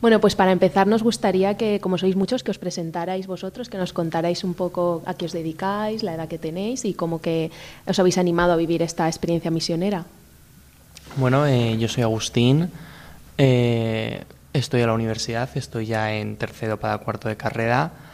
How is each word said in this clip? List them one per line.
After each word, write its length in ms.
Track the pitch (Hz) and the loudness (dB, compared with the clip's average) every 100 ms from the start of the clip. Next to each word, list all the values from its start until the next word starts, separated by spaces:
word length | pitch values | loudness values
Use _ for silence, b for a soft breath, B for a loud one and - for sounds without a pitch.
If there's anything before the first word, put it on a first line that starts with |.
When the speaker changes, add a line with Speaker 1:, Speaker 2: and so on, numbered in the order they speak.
Speaker 1:
Bueno, 180 | 233 220 | 6 6
pues 160 | 214 - | 6 4
para 160 | 190 | 4
empezar 360 | 185 185 - 196 | 6 4 4 4
nos 140 | 220 | 4
gustaría 540 | 220 220 214 185 190 202 | 2 0 0 2 2 0
que, 240 | 220 208 | 0 0
como 180 | 202 180 | 0 0
sois 200 | 190 185 | 0 0
muchos, 260 | 190 254 | 0 -2
que 80 | 247 | -4
os 80 | 190 | -6
presentarais 680 | 185 175 165 170 170 185 190 | -6 -6 -6 -6 -6 -6 -6
vosotros, 420 | 180 190 190 240 | -8 -10 -10 -12
que 80 | 202 | -6
nos 160 | 180 | -6
contarais 500 | - 165 165 165 175 | -2 -2 0 0 0
un 100 | 190 170 | -2 -2
poco 460 | 180 180 175 170 170 | -4 -2 -2 -2 -6
a 80 | |
qué 100 | 180 | -6
os 80 | 170 | -6
dedicáis, 720 | 170 160 160 190 202 214 220 | -6 -6 -4 -4 -2 -4 -4
la 120 | 220 160 | -6 -6
edad 120 | 160 | -8
que 100 | 165 | -8
tenéis 460 | 165 170 202 262 | -6 -6 -6 -4
y 100 | 214 | -4
cómo 280 | 180 170 165 | -2 -2 -2
que 280 | 170 165 160 B B B - | -2 -2 -2 B B B -4
os 100 | 185 | 4
habéis 200 | 185 180 | 4 4
animado 340 | 180 170 175 | 2 4 4
a 60 | 170 | 4
vivir 240 | 165 170 | 2 0
esta 260 | 165 165 160 | -2 0 -2
experiencia 440 | 160 165 170 165 | 0 -2 0 0
misionera. 520 | 160 - 165 190 196 175 - - - - - - - - - - - | -2 -2 -2 0 -2 -6 -18 -20 -20 -20 -20 -20 -20 -20 -20 -12 0
Speaker 2:
Bueno, 320 | 127 131 147 | 2 4 4
eh, 300 | 127 117 110 | 4 2 0
yo 100 | 113 | 0
soy 160 | - | 0
Agustín, 680 | 113 110 - - 120 143 175 B B B B B - - | 0 0 -2 2 4 4 2 B B B B B -18 2
eh, 880 | 135 123 120 117 113 110 113 - - - - | 4 6 4 2 0 -2 -4 -8 -12 -20 -6
estoy 300 | 143 123 123 | -4 0 2
a 60 | 117 | 2
la 60 | 113 | 2
universidad, 520 | 113 110 - 113 127 - | 0 -4 -4 -4 -4 -6
estoy 300 | - 120 110 | -6 -6 -4
ya 280 | 110 107 | -2 -2
en 220 | 107 107 104 | -2 -4 -6
tercero 420 | 110 - 110 107 | -8 -6 -4 -2
para 200 | 110 107 | -2 -4
cuarto 320 | - 110 113 | -4 -6 -4
de 80 | 107 | -4
carrera. 560 | 113 117 113 123 165 B B | -4 -2 0 0 0 B B